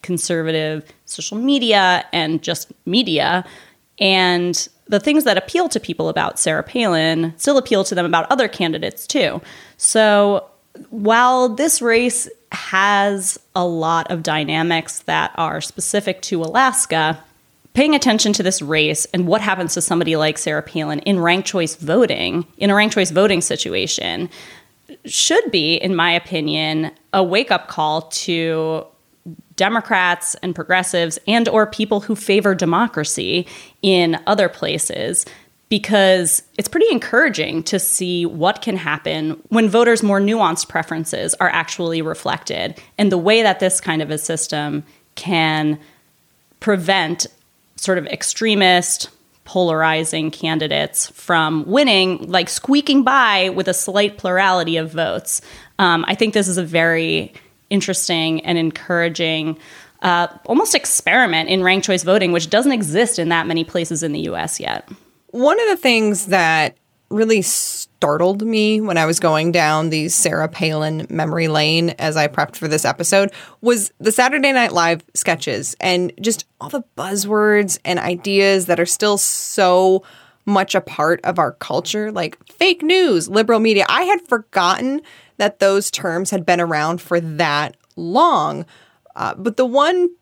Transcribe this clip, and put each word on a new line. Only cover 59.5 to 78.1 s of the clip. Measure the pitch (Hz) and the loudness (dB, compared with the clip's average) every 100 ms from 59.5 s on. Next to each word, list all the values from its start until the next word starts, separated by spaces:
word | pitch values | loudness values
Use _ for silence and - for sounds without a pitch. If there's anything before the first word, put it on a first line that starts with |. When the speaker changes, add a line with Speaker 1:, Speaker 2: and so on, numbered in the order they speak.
| 156 - - - _ | -8 -14 -20 -20 _
Speaker 1:
uh, | 185 175 175 - - | 0 0 0 -6 -2
almost | 247 440 | 0 2
experiment | - - - - 254 240 160 160 | 0 0 -2 2 2 2 0 0
in | 190 | 2
ranked | 180 190 | 2 2
choice | 185 185 | 0 -2
voting, | 165 202 185 | 2 2 2
which | 175 160 | 0 2
doesn't | 208 262 | 2 2
exist | 247 175 165 233 226 | 0 0 0 0 0
in | 170 | 0
that | 170 160 | 0 0
many | 165 | -2
places | 165 180 165 160 | -2 -4 -4 -4
in | 160 | -4
the | 147 | -4
U | 160 85 | -6 -6
S | 160 - | -6 -6
yet. | - 50 - 202 _ _ _ | -6 -8 -10 -20 _ _ _
Speaker 2:
One | 240 269 392 | 0 2 4
of | 453 | 2
the | 381 | 2
things | 254 226 214 202 - | 2 2 2 0 0
that | 190 165 160 151 - _ _ _ | 2 4 2 0 -4 _ _ _
really | 208 220 220 | -2 2 2
startled | 175 - - - - _ 147 151 180 202 | 0 -4 -4 -8 -12 _ -2 2 2 0
me | 220 220 214 214 | -2 0 2 0
when | 214 170 | 0 0
I | |
was | 160 165 | 2 2
going | 170 156 165 | 2 2 2
down | 170 151 156 160 | 2 2 2 0
the | 156 156 | -2 -2
Sarah | - 165 160 156 | 0 0 0 -4
Palin | - 165 156 151 156 - | -2 -4 -2 -2 -4 -6
memory | 160 156 165 160 | -4 -2 -2 0
lane | 151 151 160 170 - | 2 2 2 0 -2
as | 160 156 | -4 0
I | 147 | -2
prepped | 151 151 - | 0 -4 -4
for | 160 | -2
this | 156 - | -2 -2
episode | 123 170 196 196 - - - | -2 0 2 0 -4 -20 -4
was | 220 240 202 _ | 0 0 -2 _
the | 214 | -2
Saturday | 214 254 294 277 | 2 2 2 2
Night | 269 233 | 2 2
Live | 175 165 165 _ | 2 0 0 _
sketches | - - 160 - 110 - - | -4 -2 -2 -2 -6 -6 -4
and | 180 180 180 - | -2 0 -2 -4
just | 208 226 - _ | -4 -4 -8 _
all | - | -10
the | 277 226 - | -10 -10 -10
buzzwords | 180 202 202 214 214 208 202 - | -6 -6 -2 2 4 2 2 -4
and | - 180 | -2 -2
ideas | - | -2